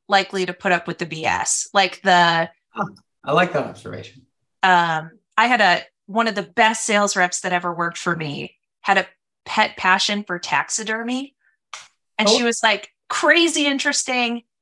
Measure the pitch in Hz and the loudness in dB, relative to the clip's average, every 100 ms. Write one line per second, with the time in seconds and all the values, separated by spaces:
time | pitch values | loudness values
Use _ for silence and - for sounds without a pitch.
0 | - 196 185 196 180 175 196 175 170 170 | 0 0 2 -2 -4 -2 0 0 0 -8
1 | 165 160 151 87 - - - 202 190 - | -8 -4 -2 -2 0 -2 0 2 2 0
2 | 196 180 170 165 165 - _ - 196 - | 4 6 6 2 -2 -8 _ -8 -8 -10
3 | _ _ - 156 180 151 - - - 104 | _ _ -2 0 0 -2 -6 -10 -14 -14
4 | - - _ _ _ _ 185 175 170 160 | -16 -20 _ _ _ _ 2 4 2 -2
5 | 160 - _ - 233 240 196 175 - _ | -6 -16 _ 0 2 4 4 2 -2 _
6 | - 208 226 202 170 - 220 226 - 208 | -6 -2 -2 -4 -4 0 2 0 0 0
7 | 202 202 180 - 190 180 175 170 170 175 | 2 0 0 -2 -4 -4 -4 -4 -6 -4
8 | - 165 156 - - - _ _ - 196 | -4 -4 -6 -8 -12 -16 _ _ 0 0
9 | 185 _ _ _ - - 208 - 185 190 | 0 _ _ _ -4 -2 -2 0 0 2
10 | - 208 208 175 - 143 151 - 214 220 | 2 -2 -4 -8 -4 -4 -2 -6 -4 -6
11 | 233 254 277 _ _ _ _ - - _ | -4 -6 -8 _ _ _ _ -20 -20 _
12 | _ - 208 240 240 233 220 202 - _ | _ -2 2 4 2 0 0 0 -4 _
13 | - - 311 330 339 320 285 277 294 277 | -10 0 4 4 4 0 0 0 -2 -2
14 | - 247 240 233 - _ | -2 -2 -2 -4 -10 _